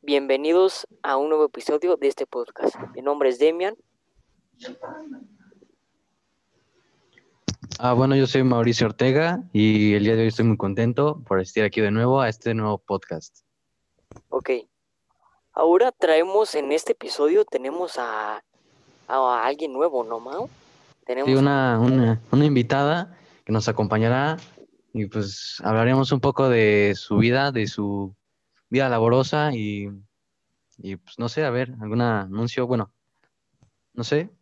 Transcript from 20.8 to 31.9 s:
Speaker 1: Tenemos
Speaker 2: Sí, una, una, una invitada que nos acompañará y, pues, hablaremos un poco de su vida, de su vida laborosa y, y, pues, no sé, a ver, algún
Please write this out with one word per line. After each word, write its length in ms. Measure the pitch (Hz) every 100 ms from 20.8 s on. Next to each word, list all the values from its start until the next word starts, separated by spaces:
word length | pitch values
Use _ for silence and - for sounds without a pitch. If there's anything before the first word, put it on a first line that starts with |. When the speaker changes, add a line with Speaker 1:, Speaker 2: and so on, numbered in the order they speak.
| _ _
Speaker 1:
Tenemos 240 | - 127 135
Speaker 2:
Sí, 60 | 135
una, 420 | 139 139 131 117
una, 420 | 120 131 117 113 -
una 140 | 131
invitada 720 | 151 135 120 139 143 170 175 - _ _
que 80 | -
nos 160 | 107 107
acompañará 680 | 107 104 107 113 127 143 160 - - - _ _
y, 140 | 117 101
pues, 540 | 107 98 98 - -
hablaremos 480 | - 110 117 131 131
un 80 | 139
poco 280 | 135 - 135
de 460 | 120 107 104 101 98
su 200 | - 104
vida, 340 | 113 127 139
de 140 | 127 104
su 480 | - 101 101 98 98 _ _ _ _ _
vida 200 | 123 135
laborosa 640 | 117 113 123 131 151 151
y, 360 | 123 104 104 101 101 101 _ _ _ _ _ _ _
y, 180 | 95 95
pues, 220 | _ -
no 100 | 117
sé, 160 | -
a 60 | 151
ver, 240 | 123 127 127
algún 200 | 107